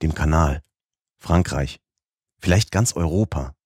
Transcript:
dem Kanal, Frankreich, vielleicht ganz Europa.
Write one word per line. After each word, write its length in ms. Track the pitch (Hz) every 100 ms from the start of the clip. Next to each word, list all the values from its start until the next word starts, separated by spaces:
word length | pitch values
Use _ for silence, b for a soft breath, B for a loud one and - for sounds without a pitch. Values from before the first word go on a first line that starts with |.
dem 120 | 80
Kanal, 480 | 73 76 78 78 71 - _ _ _ _ _
Frankreich, 640 | - 85 85 71 71 - _ _ _ _ _ _
vielleicht 340 | - 101 -
ganz 240 | 95 123 -
Europa. 580 | 85 85 107 - 65 67